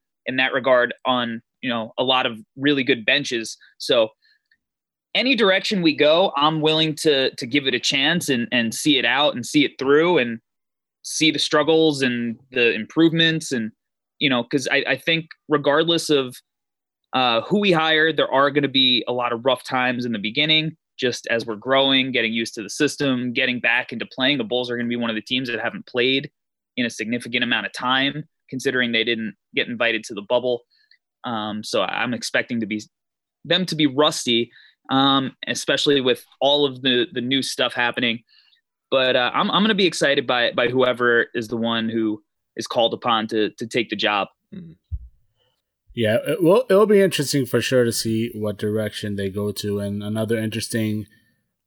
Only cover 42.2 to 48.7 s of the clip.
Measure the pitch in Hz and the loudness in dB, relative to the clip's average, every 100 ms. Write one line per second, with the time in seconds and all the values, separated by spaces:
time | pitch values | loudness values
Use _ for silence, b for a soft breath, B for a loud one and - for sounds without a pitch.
42.2 | _ _ _ - 117 123 113 117 123 113 | _ _ _ -12 -4 0 0 0 0 0
43.2 | 110 110 107 - 117 127 107 104 104 104 | 0 -2 -2 -4 -6 -4 -4 -2 0 0
44.2 | 95 _ _ - 82 - _ - - _ | -2 _ _ -18 -18 -20 _ -12 -12 _
45.2 | _ _ _ _ _ _ _ - 107 120 | _ _ _ _ _ _ _ -2 0 0
46.2 | - 147 165 208 - 196 208 208 190 - | 0 2 4 4 4 4 6 6 4 2
47.2 | 139 143 123 123 113 127 120 107 113 110 | -2 0 0 0 2 2 2 0 -2 -2
48.2 | 117 107 107 101 107 | -2 -4 -6 -4 -2